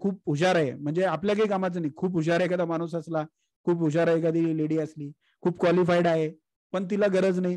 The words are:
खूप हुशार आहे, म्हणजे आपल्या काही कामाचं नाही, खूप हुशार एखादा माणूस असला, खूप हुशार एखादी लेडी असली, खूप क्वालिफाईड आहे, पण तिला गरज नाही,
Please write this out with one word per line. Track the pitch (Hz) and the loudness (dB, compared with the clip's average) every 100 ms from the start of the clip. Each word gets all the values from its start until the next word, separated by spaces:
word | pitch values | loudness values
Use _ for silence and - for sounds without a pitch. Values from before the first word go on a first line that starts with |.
खूप | 196 190 - | -2 -4 -4
हुशार | 147 180 | 0 2
आहे, | 180 143 | 2 0
म्हणजे | 131 147 175 | -4 -4 -2
आपल्या | 185 160 202 208 | -2 -2 -2 0
काही | 214 | 0
कामाचं | 196 185 175 | 0 -2 -4
नाही, | 156 139 | -6 -4
खूप | 185 | -4
हुशार | 180 156 170 | -2 0 2
एखादा | 180 180 | 0 0
माणूस | 165 165 170 | -2 -4 -4
असला, | 165 160 160 156 _ _ _ | -8 -6 -6 -6 _ _ _
खूप | - 170 | -2 0
हुशार | 160 156 170 | 2 2 2
एखादी | 165 165 165 165 160 | 2 2 0 0 0
लेडी | 151 156 | -2 -2
असली, | 156 156 143 - _ _ | -4 -8 -14 -16 _ _
खूप | 180 170 | -4 0
क्वालिफाईड | 175 175 175 175 175 | 2 4 4 4 4
आहे, | 165 156 - _ _ _ | 2 0 -6 _ _ _
पण | 185 190 | -6 -4
तिला | 202 208 | 0 2
गरज | 185 190 180 | 2 2 0
नाही, | 180 | -2